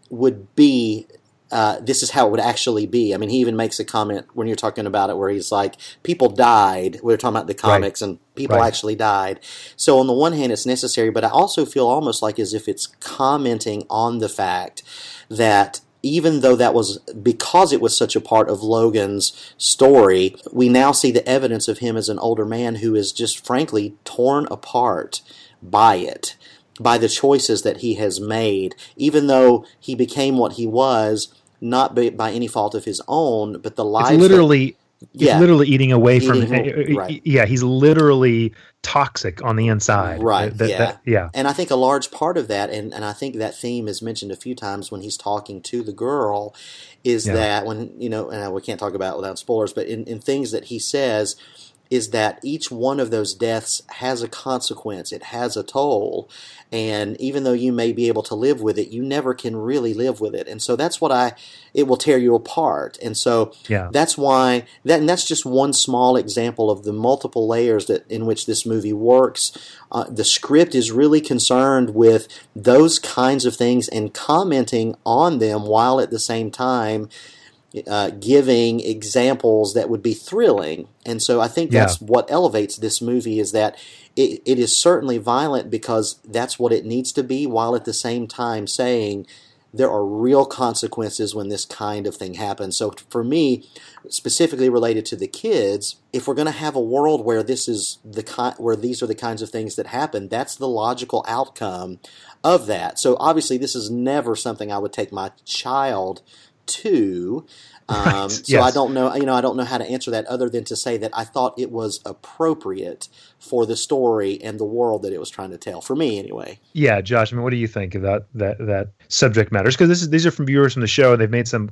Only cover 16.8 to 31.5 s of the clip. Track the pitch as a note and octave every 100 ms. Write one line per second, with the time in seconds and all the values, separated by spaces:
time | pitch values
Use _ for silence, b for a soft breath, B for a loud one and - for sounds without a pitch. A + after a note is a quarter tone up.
16.8 | G2+ G2 - A2+ A#2+ - - F3 F#3 C#3+
17.8 | A#2 - - C#3+ - A2 - G2+ G#2+ A2+
18.8 | A2+ G#2+ G2 G2+ - B B - - -
19.8 | C3+ C3+ G2 F#2 F#2+ - - B2 B2 B2+
20.8 | C#3 C3+ C3 A#2 B2 C3+ C3 A2 - G#2
21.8 | A#2+ A2 A2 G#2 A#2 A2 G#2+ A2+ A#2+ A2
22.8 | A2+ G#2+ G2 - A#2 - - B2 D#3 G#2+
23.8 | G#2 - - - B2+ C#3+ D#3 - - B2
24.8 | A#2+ F2 - - b b b b F2+ G2+
25.8 | A2+ F#2 F2 - - - b b _ -
26.8 | A#2 A#2 A2+ - C#3 C#3 - G#2 G#2+ -
27.8 | A#2 G#2 G#2 F2+ G#2 A2 A2 G2 F#2 -
28.8 | B - D3 D3+ C#3+ C3 B2+ A#2 B B
29.8 | - B2+ B2 C#3 C3+ B2+ A#2 - A2+ A#2
30.8 | C3 A#2 G#2+ G#2+ - b b